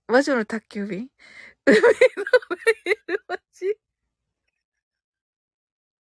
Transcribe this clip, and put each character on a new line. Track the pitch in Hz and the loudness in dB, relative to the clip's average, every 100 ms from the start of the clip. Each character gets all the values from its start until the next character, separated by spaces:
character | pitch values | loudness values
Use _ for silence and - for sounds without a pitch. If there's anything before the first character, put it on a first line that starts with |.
| - | -2
魔 | 240 | 0
女 | 285 254 | 0 -4
の | 214 | -4
宅 | 226 _ | -10 _
急 | 208 202 | -12 -10
便？ | 190 254 _ _ - - _ - | -12 -14 _ _ -20 -20 _ 2
海 | 427 | 4
の | |
見 | 440 - 508 - 392 508 - 349 466 440 - | 4 4 2 0 -2 -2 -2 -6 -4 -4 -4
え | 415 - | -6 -6
る | 381 - | -10 -8
街。 | 359 _ - 370 427 _ _ _ _ _ _ _ _ _ _ _ _ _ _ _ _ _ _ _ _ _ _ _ | -14 _ -12 -8 -8 _ _ _ _ _ _ _ _ _ _ _ _ _ _ _ _ _ _ _ _ _ _ _